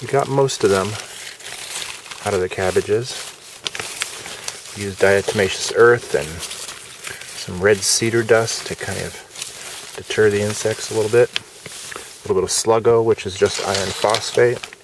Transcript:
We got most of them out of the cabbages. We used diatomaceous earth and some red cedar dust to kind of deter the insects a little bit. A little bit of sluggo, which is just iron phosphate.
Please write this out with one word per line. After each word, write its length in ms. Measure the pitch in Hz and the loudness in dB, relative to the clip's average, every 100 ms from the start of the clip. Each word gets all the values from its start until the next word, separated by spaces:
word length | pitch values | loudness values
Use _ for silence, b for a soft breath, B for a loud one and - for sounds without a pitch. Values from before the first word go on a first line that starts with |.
We 60 | 123 | 0
got 220 | 135 135 | 0 2
most 360 | 135 139 - | 2 2 4
of 60 | 104 | 2
them 160 | 98 95 110 B B B B - - - - - - - - | 4 2 -4 B B B B -14 -12 -10 -8 -8 -12 -14 -10
out 80 | - | -2
of 80 | 101 | 0
the 80 | 92 | -2
cabbages. 640 | - 95 92 95 104 123 - - - - - - - - - - B B B B B - | -2 0 2 2 0 0 -8 -12 -14 -18 -12 -10 -8 -10 -8 -8 B B B B B -14
We 100 | - | -8
used 140 | 101 95 | -6 2
diatomaceous 760 | 95 98 98 107 95 - - - | 4 4 2 2 0 0 -4 6
earth 380 | 117 120 - | 6 6 2
and 120 | - 76 | -2 -2
some 1300 | 82 - - - - - - - - - - - 92 | -8 -10 -10 -12 -14 -16 -16 -14 -14 -14 -14 -10 0
red 160 | 95 104 | 4 4
cedar 440 | 98 - 113 113 | 2 0 2 0
dust 440 | 110 113 113 - - | 4 4 4 -4 -8
to 60 | |
kind 240 | 87 - 98 | -8 -6 -6
of 920 | 87 - - - - - - - - - | -8 -10 -16 -12 -12 -12 -14 -14 -14 -14
deter 340 | 95 - 107 | -8 2 4
the 100 | 101 | 4
insects 500 | 104 107 110 110 - | 0 -2 -2 -4 -4
a 40 | |
little 160 | 110 107 | -2 2
bit. 180 | 117 123 | 4 4
A 1000 | - - - - - - - - - - | 2 -10 -18 -16 -14 -12 -14 -14 -16 -2
little 80 | 95 | 0
bit 80 | |
of 60 | 90 | 0
sluggo, 540 | - - 113 113 117 | -2 2 4 6 4
which 220 | 113 107 - | 4 2 0
is 100 | 92 | 2
just 300 | 101 - - | 2 2 -2
iron 240 | 98 95 | -2 -2
phosphate. 680 | 95 104 113 - - 123 120 - - | 0 2 2 0 2 4 2 -8 -18